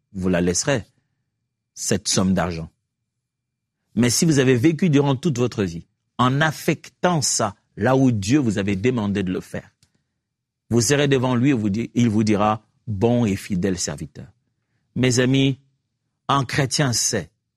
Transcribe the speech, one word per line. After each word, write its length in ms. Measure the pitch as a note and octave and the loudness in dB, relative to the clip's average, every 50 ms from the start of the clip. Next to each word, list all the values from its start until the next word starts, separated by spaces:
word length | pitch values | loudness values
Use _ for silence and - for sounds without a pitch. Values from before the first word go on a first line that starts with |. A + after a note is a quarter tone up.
| _ _ - | _ _ -10
vous 160 | F#2+ F2+ F#2+ | -4 -2 0
la 100 | F#2 F2 | 0 2
laisserez, 460 | F2+ F2+ F2 - - C#3+ C#3 A2+ - - _ _ _ _ _ _ _ _ _ _ _ _ _ _ _ _ _ | 2 0 0 -2 0 0 -2 -2 -4 -8 _ _ _ _ _ _ _ _ _ _ _ _ _ _ _ _ _
cette 340 | - - - A2+ F#2+ - | -10 -4 -2 -2 -2 -2
somme 260 | - - - F#2+ F#2+ F#2+ | -2 -2 0 2 2 2
d'argent. 360 | F2 E2 F2+ E2+ E2 E2 E2 _ _ _ _ _ _ _ _ _ _ _ _ _ _ _ _ _ _ _ _ _ _ _ _ _ | 0 0 -4 -4 -8 -10 -14 _ _ _ _ _ _ _ _ _ _ _ _ _ _ _ _ _ _ _ _ _ _ _ _ _
Mais 120 | G2+ A#2+ A#2+ | 0 0 0
si 140 | A#2 - F#3 | 2 0 2
vous 140 | E3 D3 C3+ | 2 2 4
avez 160 | C3 B2+ C3 | 4 4 2
vécu 340 | A#2+ A#2 E3 E3 C#3+ G3 F3 | 4 4 2 2 2 0 2
durant 260 | C#3 C#3+ C#3+ C#3+ C3+ | 4 4 4 2 0
toute 240 | - - F3 B2+ A#2 | 0 -2 -4 -2 0
votre 240 | B2 A#2 - - G2+ | -2 -2 -2 -2 -4
vie 220 | F2+ E2 E2 - _ _ _ _ _ _ - | -4 -4 -10 -14 _ _ _ _ _ _ 0
en 200 | B2 B2+ C#3 C#3 | 0 0 2 2
affectant 840 | D#3+ D#3 - - - - D#3+ - - - _ _ - F3+ F3 D3+ | 0 0 -2 -2 -2 -2 -2 -2 -6 -18 _ _ 0 0 0 0
ça 340 | A#2+ - - - A#2 G2+ G2+ _ _ _ _ | -2 -2 -2 -2 -2 -4 -4 _ _ _ _
là 220 | F#2+ G2+ B2 C3+ | -2 0 2 2
où 140 | C3+ C3+ B2+ | 4 4 2
Dieu 280 | A#2+ G#2 F#2+ G2+ C3+ D3+ | 2 0 0 2 2 2
vous 200 | C3+ A2+ F#2 G#2 | 2 0 -2 -2
avait 160 | F#2+ G#2 G2+ | -2 -2 -4
demandé 480 | F#2 G2 B2+ B2+ A#2 G#2 G2+ F#2+ G#2 F#2+ | 0 0 0 0 0 -2 -2 -2 -2 -2
de 100 | F#2 F#2 | -2 -4
le 80 | F#2+ | -6
faire, 280 | - - - G2 - - _ _ _ _ _ _ _ _ _ _ _ _ _ _ _ _ _ _ _ _ | -8 -10 -14 -14 -14 -16 _ _ _ _ _ _ _ _ _ _ _ _ _ _ _ _ _ _ _ _
vous 120 | A2 A#2+ | 0 0
serez 260 | A#2 - C#3+ C#3 D3 | 2 2 2 2 2
devant 280 | C#3 C#3 B2+ B2 B2+ B2+ | 2 2 2 2 0 0
lui 140 | A#2 B2 C#3+ | 2 2 2
et 40 | C#3 | 2
vous 160 | A2+ G#2 G#2 | 2 0 -2
di-, 220 | F#2+ A2+ A#2 - - | -2 -4 -6 -4 -2
il 140 | A#2+ A#2+ A#2 | 0 0 2
vous 140 | G2+ A2 A2+ | 2 2 2
dira, « 380 | G#2+ G#2+ F#2+ G#2 G#2+ G#2+ G#2+ - _ _ _ _ | 2 2 2 2 0 0 -2 -6 _ _ _ _
Bon 380 | - G#2 F#2+ A#2 A#2 B2 A#2+ A#2+ | -10 -4 0 0 2 2 2 0
et 100 | G#2 F#2+ | 0 -2
fidèle 420 | G#2 - - G#2 F2 F#2+ G2 F#2 | -4 -4 -6 -4 -2 -2 -2 -2
serviteur. » 500 | - - - D2+ - D#2+ C#2+ _ - - - _ _ _ _ _ _ _ _ _ _ _ _ _ | -4 -6 -8 -8 -10 -12 -16 _ -20 -20 -20 _ _ _ _ _ _ _ _ _ _ _ _ _
Mes 240 | A#2+ B2+ B2+ A#2 B2+ | -2 0 0 2 2
amis, 400 | B2+ B2 C3+ C#3 C3+ C#3 C3 - _ _ _ _ _ _ _ _ _ _ _ _ _ | 2 2 2 2 2 2 0 -4 _ _ _ _ _ _ _ _ _ _ _ _ _
un 180 | - C3+ C#3 B2+ | -2 -2 -2 -2
chrétien 480 | - - - C3+ - - - D3 B2+ A#2 | -2 -2 -2 -2 -2 0 -2 -2 0 0
sait 360 | - - - - G2+ D2+ - _ _ _ _ _ | -2 -2 -2 -4 -4 -6 -8 _ _ _ _ _